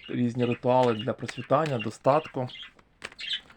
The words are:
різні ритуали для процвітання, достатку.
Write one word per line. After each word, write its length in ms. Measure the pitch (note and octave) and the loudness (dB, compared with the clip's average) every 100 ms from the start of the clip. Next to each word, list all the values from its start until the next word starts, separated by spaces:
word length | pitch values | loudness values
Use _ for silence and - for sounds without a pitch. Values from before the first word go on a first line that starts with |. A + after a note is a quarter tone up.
| - | -6
різні 360 | B2+ A#2+ B2 | -2 0 0
ритуали 500 | A#2+ A#2+ B2 B2+ B2 | 0 0 2 4 4
для 180 | G#2+ B2 | 2 -2
процвітання, 680 | G#2+ A#2+ - - C3+ D#3 B2 | -6 -8 -10 0 2 2 -2
достатку. 720 | G#2+ - C3 D3+ - C3+ B2+ - - - _ _ - - - - - | -4 0 2 2 0 -6 -6 -10 -18 -20 _ _ -16 -12 -8 -8 -10